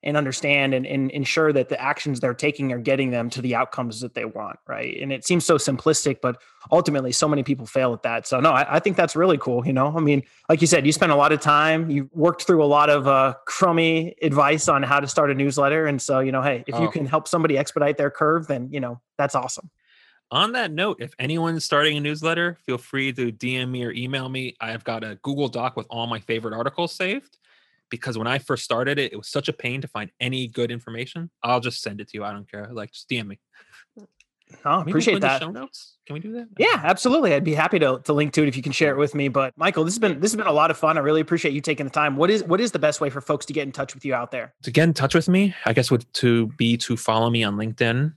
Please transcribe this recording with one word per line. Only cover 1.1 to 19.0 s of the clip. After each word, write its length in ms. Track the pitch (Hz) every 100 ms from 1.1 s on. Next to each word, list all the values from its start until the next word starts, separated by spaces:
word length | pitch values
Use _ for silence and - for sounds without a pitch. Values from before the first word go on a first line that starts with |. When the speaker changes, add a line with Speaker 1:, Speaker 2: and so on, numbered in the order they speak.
| 143 131 - 156
Speaker 1:
that 180 | 139 123
the 120 | 139
actions 380 | 131 147 151 127
they're 140 | 131
taking 380 | 120 151 151 139
are 60 | 123
getting 320 | 117 135 135
them 220 | 123 117
to 100 | 127
the 140 | 123 117
outcomes 440 | 127 - 123 110
that 140 | 123
they 120 | - 110
want, 340 | 107 104 - -
right? 280 | 110 123 -
And 100 | 139
it 140 | 135 -
seems 180 | 175
so 120 | - 156
simplistic, 640 | - 131 - 151 147 127
but 180 | 127 120 _ _ -
ultimately 400 | 160 170 143 131
so 160 | 123 151
many 140 | 143
people 240 | 127 131 113
fail 280 | 135 127
at 100 | 117
that. 240 | 123 117 -
So 120 | 127
no, 120 | 160
I, 240 | 131 143 151
I 40 |
think 160 | 208 180
that's 200 | 165 156
really 240 | 185 147
cool, 260 | 131 120 127
you 80 |
know? 180 | 131 139 160
I 20 |
mean, 220 | 147 143 - _ -
like 120 | 160
you 60 | 160
said, 180 | 170 139
you 60 |
spent 200 | 156 180
a 40 | 143
lot 160 | 147
of 100 | 151
time, 480 | 151 147 156 160 165
you 180 | 143 135
worked 300 | 170 165 170
through 200 | - 170
a 60 | 147
lot 220 | 147 147
of, 160 | 147 135
uh, 260 | 139 131 127 -
crummy 680 | - 185 165 165 160 165 -
advice 460 | 160 139 143 156 170
on 160 | 139
how 160 | 131 143
to 80 | 143
start 240 | - 143
a 20 |
newsletter. 540 | 135 139 135 139 156 156
And 120 | 139
so, 200 | - 135
you 120 | 135
know, 120 | 131
hey, 200 | 135 123 -
if 80 | -
you 100 | 160
Speaker 2:
Oh. 60 |
Speaker 1:
can 160 | 170 139
help 200 | 156 -
somebody 300 | 175 160 139
expedite 400 | 143 - 147 151
their 140 | 143
curve, 340 | - 151 165 156
then, 240 | 135 123
you 80 | 143
know, 220 | 123 120